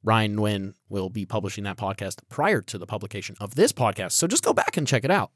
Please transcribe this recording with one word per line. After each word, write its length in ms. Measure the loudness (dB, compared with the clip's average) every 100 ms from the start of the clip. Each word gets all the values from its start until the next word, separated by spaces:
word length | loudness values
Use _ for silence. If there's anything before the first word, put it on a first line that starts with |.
Ryan 320 | 4 4 4 2
Nguyen 360 | 0 0 -4 -12 _
will 220 | -4 -4
be 160 | -4
publishing 400 | -4 -4 -4 -6
that 100 | -8
podcast 440 | -6 -6 -4 -8 -10 _
prior 320 | 0 2 2
to 160 | -2 -12
the 80 |
publication 500 | -8 -8 -8 -10 -12 -10
of 140 | -6
this 180 | 4 4
podcast, 400 | 4 0 0 -2
so 140 | 0 2
just 180 | 2
go 80 | 2
back 240 | 2 2 0
and 100 | 2
check 160 | 2
it 80 | 4
out. 200 | 2 0